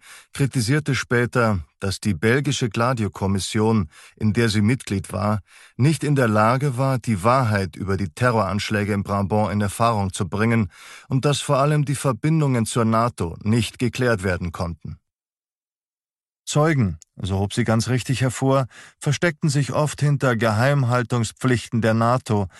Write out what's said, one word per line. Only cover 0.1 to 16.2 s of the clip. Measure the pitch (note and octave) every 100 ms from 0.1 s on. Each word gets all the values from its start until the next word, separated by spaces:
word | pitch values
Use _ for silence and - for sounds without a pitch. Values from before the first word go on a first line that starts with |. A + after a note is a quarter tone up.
| - -
kritisierte | - C#3 C3+ G#2+ D3+ D3
später, | B2 - A#2+ A#2+ B2+ A2+ F#2+ - _
dass | G2 -
die | G#2+
belgische | D#2+ A2 C3 C#3+ A#2+ A#2+
Gladio-Kommission, | A#2 A#2+ B2 G2+ - G2 G2 - A2 A2 A2 E2+ - - -
in | G#2+
der | A2 A#2
sie | G#2
Mitglied | G#2 C#3 - G2 -
war, | F#2+ G#2 G#2+ - - - -
nicht | C#3 D#3
in | C#3+
der | C#3 A#2
Lage | G#2+ A2 B2+ C#3+ A#2+
war, | C3+ B2+
die | - G2
Wahrheit | G#2+ C3 A#2 G#2 F#2
über | - F#2+ F#2+
die | F#2+
Terroranschläge | - B2 A2+ G2 G2+ - G#2 G#2
in | G2+
Brabant | F#2+ G2+ G2 G#2+ G#2
in | G2+
Erfahrung | G2+ - A#2 A2 F#2+
zu | - F2+
bringen | G2+ A2+ A#2 F#2+ - - - -
und | C3+
dass | D3 C#3
vor | - C3+
allem | C#3+ D3+
die | D3 C3+
Verbindungen | C#3 A2+ D#3 D#3+ C#3+ B2
zur | G#2+ B2
nato | A2 A2+ A#2+ - E2+ E2
nicht | G#2 A#2 G#2 -
geklärt | A#2+ - B2 G#2+
werden | F#2+ F2 F2
konnten. | - F2 E2 D#2 D2+ _ _ _ _ _ _ _ _ _ _ _ _